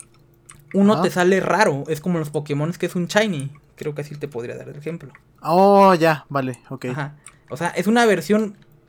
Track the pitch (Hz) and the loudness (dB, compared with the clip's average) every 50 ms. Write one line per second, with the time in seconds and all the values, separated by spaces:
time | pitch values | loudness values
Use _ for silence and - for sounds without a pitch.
0 | - _ _ _ _ _ _ _ _ _ - _ _ - - 190 202 202 185 156 | -20 _ _ _ _ _ _ _ _ _ -20 _ _ -4 0 2 4 4 4 2
1 | 175 170 147 180 175 180 190 190 - - 170 185 214 180 143 135 139 156 160 151 | 0 -2 0 2 2 2 2 2 2 0 2 2 2 2 0 -2 -4 -6 -6 -6
2 | - 185 175 165 151 151 151 151 147 - 143 143 151 165 180 - 180 170 - 185 | -4 -4 -2 -2 -4 -4 -6 -8 -6 -4 -4 -4 -4 -4 -6 -6 -6 -6 -4 -6
3 | 175 170 - 208 220 214 180 143 131 139 - - _ _ _ - - 151 147 147 | -4 -2 0 0 0 0 -2 -6 -8 -10 -12 -16 _ _ _ -12 -10 -10 -8 -8
4 | 147 - 151 147 143 139 135 117 120 117 117 127 123 127 135 147 151 160 170 165 | -10 -12 -12 -14 -12 -12 -10 -10 -10 -10 -12 -14 -14 -16 -16 -14 -12 -12 -12 -12
5 | - 131 - - _ _ _ _ - 151 165 180 196 202 202 196 196 190 185 160 | -14 -18 -20 -20 _ _ _ _ -4 0 2 4 6 6 8 8 8 8 6 6
6 | 160 160 156 139 - - 143 139 131 131 123 - _ - 135 131 - 127 123 151 | 4 2 2 0 -4 -6 -4 -4 -4 -4 -6 -10 _ -16 -14 -10 -8 -8 -6 -6
7 | 139 147 147 - _ - - _ _ - - 139 170 170 - 170 175 196 233 240 | -8 -10 -12 -18 _ -20 -20 _ _ -14 -10 -6 -6 -6 -4 -4 -2 0 2 2
8 | 233 220 196 165 156 - 208 220 220 202 - _ _ _ _ _ _ | 4 4 2 2 0 0 0 0 0 -4 -8 _ _ _ _ _ _